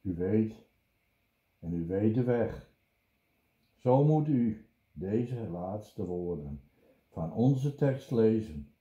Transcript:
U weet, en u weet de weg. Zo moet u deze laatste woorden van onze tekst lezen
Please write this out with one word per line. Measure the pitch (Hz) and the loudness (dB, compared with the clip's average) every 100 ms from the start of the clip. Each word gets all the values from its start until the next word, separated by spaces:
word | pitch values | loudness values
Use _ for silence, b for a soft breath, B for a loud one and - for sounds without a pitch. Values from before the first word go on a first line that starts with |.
U | 101 | -6
weet, | 85 92 107 110 - - _ _ _ _ _ _ _ _ _ | -4 0 2 0 -4 -20 _ _ _ _ _ _ _ _ _
en | 85 | -8
u | 85 82 | -6 -2
weet | 95 107 | 2 2
de | 113 | 2
weg. | 123 120 113 71 - _ _ _ _ _ _ _ _ _ _ _ | 2 2 0 -4 -16 _ _ _ _ _ _ _ _ _ _ _
Zo | 127 131 | 4 6
moet | 147 156 151 | 6 4 2
u | 135 117 107 - _ _ | 2 2 -2 -10 _ _
deze | 78 92 107 123 123 104 | -10 -2 -2 -2 -6 -8
laatste | 87 90 104 - - | -8 -8 -8 -12 -10
woorden | 92 90 87 85 73 71 - b b b b | -6 -6 -6 -6 -8 -12 -16 b b b b
van | - 82 | -8 -8
onze | 110 123 135 143 | 0 2 2 -2
tekst | 139 143 127 - | 0 -2 -2 -4
lezen | 120 110 113 85 76 71 _ | 2 4 4 -2 -10 -14 _